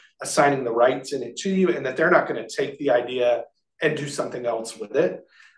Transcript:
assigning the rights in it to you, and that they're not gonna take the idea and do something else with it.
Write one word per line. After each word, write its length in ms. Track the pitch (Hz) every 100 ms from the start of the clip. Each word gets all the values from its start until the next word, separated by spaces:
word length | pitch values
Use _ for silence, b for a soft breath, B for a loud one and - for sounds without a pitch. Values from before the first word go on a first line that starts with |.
| B B
assigning 440 | - - 143 135
the 80 | 120
rights 400 | 104 120 139 -
in 100 | 135
it 140 | 120 -
to 120 | 196
you, 200 | 190 180
and 160 | 151 135
that 100 | 127
they're 140 | 165
not 160 | 165 131
gonna 220 | 135 -
take 300 | - 135 -
the 120 | 139
idea 540 | 123 120 127 120 117 - _ _ -
and 160 | 160 143
do 120 | 143
something 360 | - - 123
else 320 | 120 113 113 -
with 200 | 107 135
it. 280 | 185 - - b b